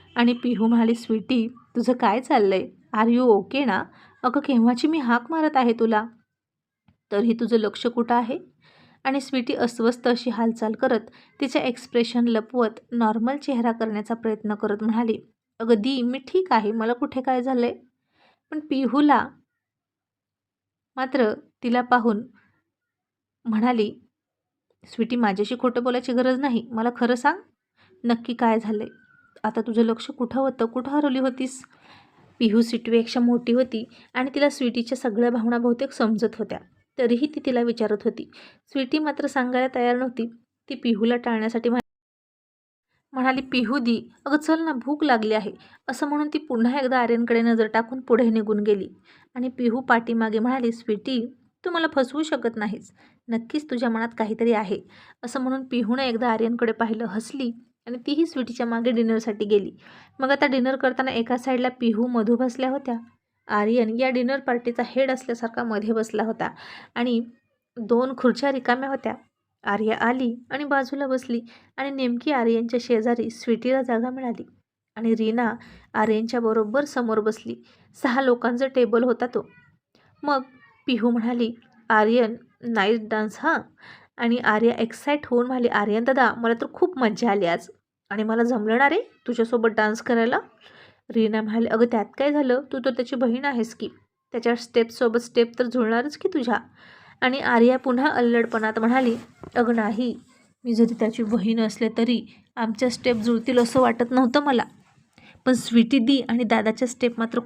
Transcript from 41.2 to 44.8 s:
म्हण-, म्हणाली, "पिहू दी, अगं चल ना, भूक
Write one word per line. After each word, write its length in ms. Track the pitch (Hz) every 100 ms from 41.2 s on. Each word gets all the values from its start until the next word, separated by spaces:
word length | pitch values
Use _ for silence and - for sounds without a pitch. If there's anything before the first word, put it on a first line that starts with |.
| 240 226 220 233 233
म्हण-, 120 | 247 - _ _ _ _ _ _ _ _ _ _ _ _
म्हणाली, 280 | 262 262 254
"पिहू 360 | - 254 214 277
दी, 180 | 233 226 - _ 285
अगं 100 | 294
चल 240 | 302 320
ना, 120 | 320
भूक 280 | 262